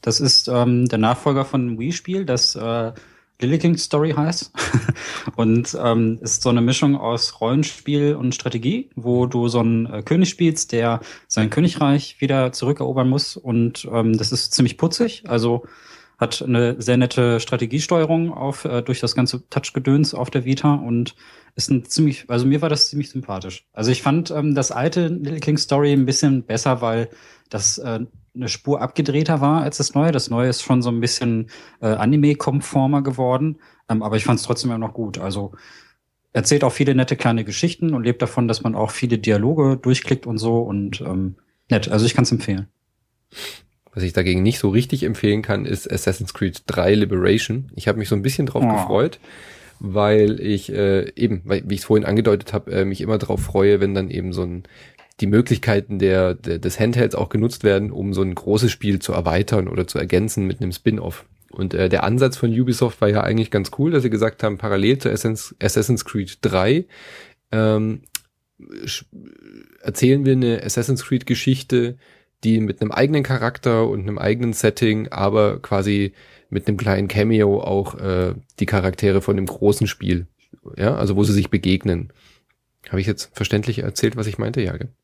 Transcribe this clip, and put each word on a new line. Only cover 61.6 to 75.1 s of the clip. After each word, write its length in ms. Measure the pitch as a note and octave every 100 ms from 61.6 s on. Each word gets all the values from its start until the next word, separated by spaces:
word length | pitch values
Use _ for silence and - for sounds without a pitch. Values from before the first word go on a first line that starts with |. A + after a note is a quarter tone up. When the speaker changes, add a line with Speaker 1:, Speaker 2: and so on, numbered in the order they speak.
| F#2+ F2
Speaker 2:
äh, 120 | F#2
der 160 | G2
Ansatz 320 | - A#2+ C3 B2+
von 140 | A#2+
Ubisoft 480 | A2+ B2+ A#2 B2 -
war 100 | G#2
ja 120 | G#2
eigentlich 300 | - A2 A2+
ganz 180 | G#2 G2 -
cool, 140 | D3
dass 100 | D#3+
sie 80 | B2
gesagt 320 | A2 A2+ -
haben, 160 | A2+ G2
parallel 400 | A2 G2 G#2+ C3+
zu 120 | B2
Assassin's, 460 | G#2+ A#2 A2 - -
Assassin's 420 | G#2+ - G#2+ A#2
Creed 360 | - G#2+ F#2+ -
drei, 460 | A2 F#2 F#2+ D3 F#3 - - - - _ _
ähm, 500 | A2 A2 G#2+ A2 G#2+ _ - _ _ _ _ - - -
sch-, 200 | - - - - - - A1 - _
erzählen 440 | - - B2+ C#3 C3+
wir 60 |
eine 300 | C3 B2 A2+
Assassin's 420 | - - A#2 B2+ -
Creed 220 | C3 -
Geschichte, 720 | A#2+ - C3 - B2+ A#2+ B2+ _ _ _ _
die 160 | A2 A2+
mit 220 | G#2+ G2
einem 100 | G#2+
eigenen 320 | - C#3 D3+
Charakter 640 | C3+ C3 A2+ B2+ - A2+ A2+
und 140 | G#2
einem 160 | F#2+ G#2
eigenen 340 | G#2 A2+ A#2+
Setting, 580 | A2 A2+ - A2+ G#2+
aber 520 | G#2+